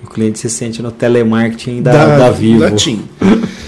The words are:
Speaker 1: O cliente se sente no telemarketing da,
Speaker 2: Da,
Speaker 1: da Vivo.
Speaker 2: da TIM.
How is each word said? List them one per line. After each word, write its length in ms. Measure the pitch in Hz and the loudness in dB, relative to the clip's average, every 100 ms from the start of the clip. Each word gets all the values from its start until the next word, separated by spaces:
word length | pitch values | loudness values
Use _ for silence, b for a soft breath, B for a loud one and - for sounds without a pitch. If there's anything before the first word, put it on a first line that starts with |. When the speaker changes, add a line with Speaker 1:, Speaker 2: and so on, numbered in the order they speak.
Speaker 1:
O 40 | - | -12
cliente 320 | - 110 107 | -4 -4 -2
se 100 | 120 | -6
sente 320 | - 117 113 | -6 -8 -8
no 100 | 120 | -10
telemarketing 880 | 113 120 120 113 113 113 113 - 123 | -4 0 2 2 0 -2 -4 -8 -4
da, 120 | 123 | 2
Speaker 2:
Da, 240 | 123 151 147 | 2 4 4
Speaker 1:
da 120 | 123 | 4
Vivo. 280 | 98 110 113 | 2 2 4
Speaker 2:
da 120 | 95 | 2
TIM. 320 | 104 123 107 85 - 190 226 B B | 0 -2 -4 -8 -2 0 2 B B